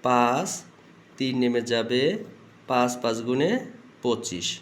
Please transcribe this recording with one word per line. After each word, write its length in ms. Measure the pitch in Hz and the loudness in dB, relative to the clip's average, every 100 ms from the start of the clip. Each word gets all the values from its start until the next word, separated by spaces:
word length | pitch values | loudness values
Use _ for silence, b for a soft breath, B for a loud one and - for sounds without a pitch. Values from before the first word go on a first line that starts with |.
| 127 | 4
পাঁচ, 420 | 123 120 131 190 - - - - - - - | 4 4 2 -2 -8 -14 -20 -20 -20 -20 -6
তিন 160 | 131 127 | -2 2
নেমে 200 | 123 120 117 | 2 2 0
যাবে, 300 | 117 113 123 147 214 - - - - - | -2 0 2 2 -2 -10 -20 -20 -20 -2
পাঁচ 200 | 123 123 - | 2 2 0
পাঁচ 140 | 117 113 117 | -2 -2 -2
গুণে 220 | 127 160 247 - - - - | 0 2 0 -4 -18 -20 -6
পঁচিশ। 460 | 123 110 - 90 85 - | -2 -2 -4 -6 -8 -8